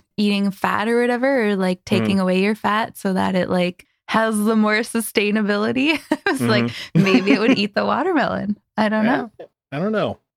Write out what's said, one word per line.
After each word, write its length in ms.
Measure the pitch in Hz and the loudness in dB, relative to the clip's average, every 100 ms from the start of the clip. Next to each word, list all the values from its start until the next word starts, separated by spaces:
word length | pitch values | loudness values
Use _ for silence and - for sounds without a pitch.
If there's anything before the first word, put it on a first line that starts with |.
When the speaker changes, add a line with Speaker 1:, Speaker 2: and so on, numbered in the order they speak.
| _ - | _ -4
Speaker 1:
eating 360 | 208 202 196 | 0 0 -2
fat 360 | 190 185 202 220 | -2 -2 -2 0
or 140 | 233 | 0
whatever, 480 | 240 240 269 269 208 | 0 0 0 2 0
or, 60 | 196 | 0
like, 280 | 185 185 | 0 -2
taking 280 | - 220 220 | -2 0 2
Speaker 2:
Mm-hmm. 80 | 196 | 0
Speaker 1:
away 200 | 185 185 | 2 2
your 140 | 196 214 | 0 0
fat 400 | 208 214 226 - | -2 -2 -4 -6
so 160 | 196 | -4
that 220 | 190 190 185 | -2 0 0
it, 140 | - | 0
like, 360 | 180 180 - - _ - | 0 -2 -4 -16 _ -4
has 300 | 220 220 214 208 | -2 0 0 0
the 100 | 220 | 2
more 240 | 214 214 | 2 0
sustainability. 1200 | 226 226 220 - 208 214 202 208 220 240 285 294 - | -2 -4 -2 0 0 0 0 0 -2 0 0 -2 -4
<laughs> 140 | 302 392 | -4 -2
I 60 | |
was 100 | 277 | 0
like, 240 | 120 - 117 | 0 2 0
Speaker 2:
Mm-hmm. 380 | - - 165 | -6 -2 2
Speaker 1:
"Maybe 280 | 190 220 190 | 4 4 4
it 60 | 214 | 2
would 180 | 233 208 | 4 2
Speaker 2:
<laughs> 0 | |
Speaker 1:
eat 180 | 202 214 | 0 -2
the 100 | 202 | 0
watermelon." 720 | 214 349 320 190 190 196 208 _ - | 0 0 0 0 -2 -4 -8 _ -2
I 120 | 214 | 0
don't 160 | 214 220 | 0 0
Speaker 2:
Yeah, 100 | 277 | 0
Speaker 1:
know. 140 | 233 - - _ _ | -4 -14 -20 _ _
Speaker 2:
I 80 | 139 | -6
don't 120 | 202 | -4
know. 280 | 214 131 - _ | -2 -2 -6 _